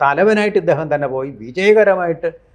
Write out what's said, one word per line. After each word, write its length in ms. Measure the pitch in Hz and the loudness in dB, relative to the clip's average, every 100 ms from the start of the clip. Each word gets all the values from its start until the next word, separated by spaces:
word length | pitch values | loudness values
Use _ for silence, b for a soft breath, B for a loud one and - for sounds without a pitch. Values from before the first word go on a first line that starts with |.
തലവനായിട്ട് 560 | 143 143 208 214 208 202 | 0 2 0 0 0 0
ഇദ്ദേഹം 360 | 165 147 156 | 0 -2 -2
തന്നെ 140 | 147 139 | -4 -2
പോയി 220 | 131 139 | -6 -8
വിജയകരമായിട്ട് 1200 | 110 113 180 202 220 196 185 170 165 165 - _ | -12 -12 -2 2 4 4 2 -2 -4 -8 -10 _